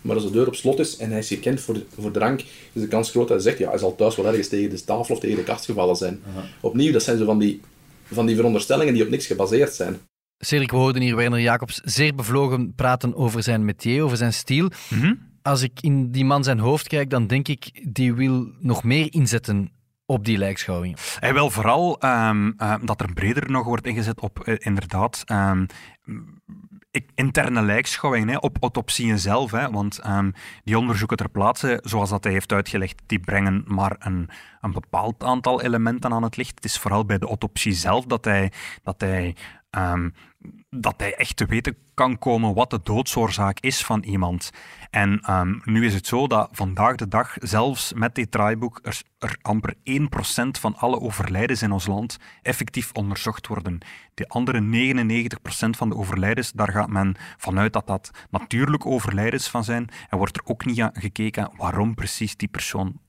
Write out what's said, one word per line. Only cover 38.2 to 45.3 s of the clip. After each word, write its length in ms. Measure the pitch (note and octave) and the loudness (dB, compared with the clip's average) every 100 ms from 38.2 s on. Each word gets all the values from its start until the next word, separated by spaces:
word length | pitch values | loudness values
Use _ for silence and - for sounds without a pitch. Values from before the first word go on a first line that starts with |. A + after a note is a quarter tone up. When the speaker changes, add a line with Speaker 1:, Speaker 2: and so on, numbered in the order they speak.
| A2+ | 2
Speaker 4:
hij, 260 | G2 F#2+ - - - | 2 2 -2 -16 -10
dat 180 | - F#2 | -10 -4
hij, 340 | G2 F#2+ F2 F2 - - _ | -2 0 -2 -6 -14 -20 _
ehm, 400 | G2 F2+ F2+ E2+ - - _ - - _ | -2 0 0 -2 -6 -20 _ -20 -20 _
dat 240 | C3 G#2+ - | -4 -4 -2
hij 180 | G2+ - | -6 -2
echt 220 | - - | -4 -2
te 80 | G#2+ | 0
weten 300 | A2+ C3 A#2 _ | 0 -2 -8 _
kan 240 | - B2+ A#2+ | 0 2 2
komen 340 | - A2+ A2 | 0 2 2
wat 160 | G2 B2 | 2 0
de 100 | A2+ | 0
doodsoorzaak 760 | - G#2+ C3 - A2+ G2+ G2 F#2+ | 0 0 0 0 0 2 0 0
is 260 | C3 - - | -2 -2 -2
van 180 | G#2+ | -2
iemand. 460 | F2+ F#2+ F2+ F2 - - - - - | 0 0 0 -2 -6 -14 -20 -20 -4
En, 300 | G#2+ G2+ G#2 | 0 2 2
ehm, 320 | G#2 | 0